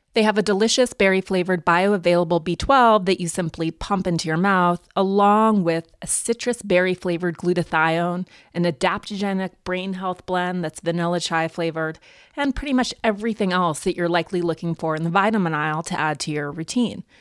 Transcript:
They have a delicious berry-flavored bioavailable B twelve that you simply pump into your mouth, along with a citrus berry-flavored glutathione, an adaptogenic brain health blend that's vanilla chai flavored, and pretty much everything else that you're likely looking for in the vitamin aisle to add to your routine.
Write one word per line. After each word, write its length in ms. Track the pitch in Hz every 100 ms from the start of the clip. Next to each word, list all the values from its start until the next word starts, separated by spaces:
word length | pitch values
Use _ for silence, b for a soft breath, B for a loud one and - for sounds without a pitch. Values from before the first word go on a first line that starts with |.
| _
They 100 | 226
have 140 | 214 208
a 40 |
delicious 520 | 185 190 226 - 247
berry-flavored 720 | - 196 190 185 190 175 180 175
bioavailable 760 | 175 196 208 175 175 170 170
B 140 | 165 170
twelve 500 | - 269 240 214 190
that 140 | 185
you 80 | 175
simply 420 | - 165 - 165
pump 380 | - - 196 190
into 220 | 165 160
your 80 | 160
mouth, 500 | 196 190 175 175 - -
along 680 | 190 196 202 208 220 214 170
with 260 | 165 - _
a 60 | -
citrus 540 | - - 233 247 233
berry-flavored 720 | 202 180 185 180 185 170 175 165
glutathione, 920 | 175 170 165 165 160 165 175 175 185 B B
an 100 | -
adaptogenic 880 | 175 160 185 185 - 202 202 190 185 - -
brain 280 | 185 190
health 320 | 185 190 180 -
blend 380 | 180 180 180
that's 160 | 160 -
vanilla 400 | 170 170 170 175
chai 300 | - 165 160
flavored, 500 | - 165 160 160 160 b b b -
and 180 | 277 262
pretty 160 | 285
much 220 | 254 247 -
everything 480 | 233 202 226 214 196
else 300 | 180 175 147
that 160 | 190 170
you're 100 | 175
likely 340 | 175 165 180
looking 320 | 170 160 170
for 220 | 165 160 156
in 80 |
the 60 | 165
vitamin 440 | 185 202 220 170
aisle 300 | 151 156 156
to 160 | - 180
add 180 | 156 147
to 100 | -
your 180 | 147 147
routine. 540 | 160 160 247 233 - - b